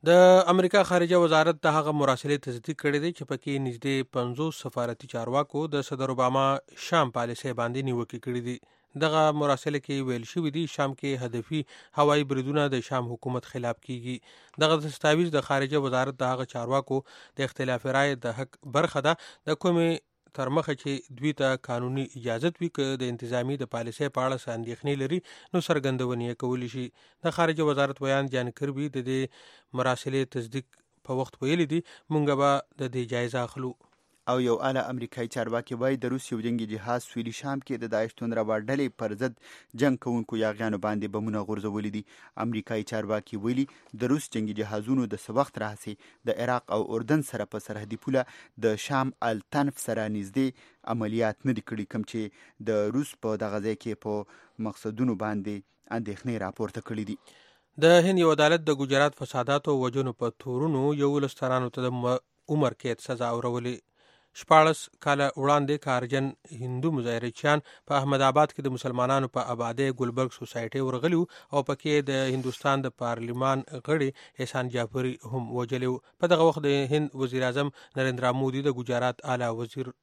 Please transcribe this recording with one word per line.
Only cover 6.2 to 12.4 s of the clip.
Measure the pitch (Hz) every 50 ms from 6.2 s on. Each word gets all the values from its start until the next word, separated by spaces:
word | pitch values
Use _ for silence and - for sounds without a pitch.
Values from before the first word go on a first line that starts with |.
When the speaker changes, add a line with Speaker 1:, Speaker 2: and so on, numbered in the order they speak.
| 127 127 131 135 135 135 139 135 - _ - - -
Speaker 1:
شام | - 175 170 147 127 113 123
پالیسۍ | 120 120 120 - - 139 123 117
باندې | 117 117 120 131 135 135
نیوکې | 123 120 117 - - 117 -
کړې | 135 123 123 120 123
دي. | 123 - _ _ _ _ _ _ _ 143 151
دغه | 156 151 156 156 156 151 151
مراسله | 151 143 139 123 - 156 147 143 -
کې | - 143 135 135 131
ویل | 123 120 113 117 -
شوي | 175 165 151 139 165
دي | 170 147 -
شام | - 143 135 135 -
کې | - 139 135 127 127
هدفي | 123 113 120 110 - 156 156 135 _ - - - - _ - 147
هوایي | 147 147 147 147 135
بریدونه | 139 131